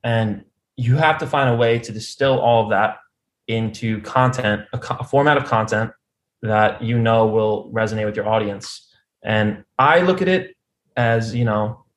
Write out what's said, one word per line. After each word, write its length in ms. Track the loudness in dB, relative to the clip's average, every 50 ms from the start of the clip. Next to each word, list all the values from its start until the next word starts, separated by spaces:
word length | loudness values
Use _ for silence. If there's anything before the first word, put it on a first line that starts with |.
And 420 | -2 -2 0 0 0 -2 -4 -6 -12 _ _ _ _ _ _
you 200 | -4 0 0 2
have 220 | 4 4 2 2 2
to 80 | -2
find 220 | -2 0 0 2 2
a 80 | 2
way 220 | 2 2 2 2 0
to 140 | -2 -8
distill 460 | -12 -12 -12 -14 -4 -2 0 2 2 2
all 260 | 4 4 4 4 2
of 60 | 2
that 260 | 2 2 2 0 -2 -8 _ _ _ _ _ _ _ _ _
into 540 | -6 -4 -4 -4 -4 -6 -6 -6 -4 -4 -6
content, 600 | -8 -2 0 2 2 2 0 0 -2 -2 -2 -2 -4 _
a 60 | -12 -10
co-, 180 | -8 -8 -8 -8
a 40 | -6
format 320 | -2 0 2 4 4 2
of 80 | 2 0
content 480 | 0 0 -2 0 0 -2 -2 -2 -4 -8 _ _ _ _ _ _ _ _ _
that 400 | -4 0 2 2 2 2 0 -2
you 160 | -4 -2 0 0
know 280 | 2 4 4 4 4
will 440 | 2 2 0 0 0 -2 -4 -6 -6
resonate 320 | -4 -2 -2 -2 -2 -4 -4
with 100 | -4 -4
your 120 | -4 -2 0
audience. 640 | 0 0 0 -2 -6 -10 -12 -16 -16 -18 _ _ _ _ _ _ _ _
And 420 | -4 -2 0 0 0 0 -2 -6 -14 _ _ 2
I 220 | 4 4 4 4
look 200 | 4 2 0 0
at 80 | 0 0
it 280 | 0 0 -2 -6 -18 _ _ _ _ _ _ _ _
as, 380 | -2 0 0 0 0 -2 -4 -4
you 100 | -2 -2
know 400 | 0 0 0 -2 -4 -6 -12 _ _ _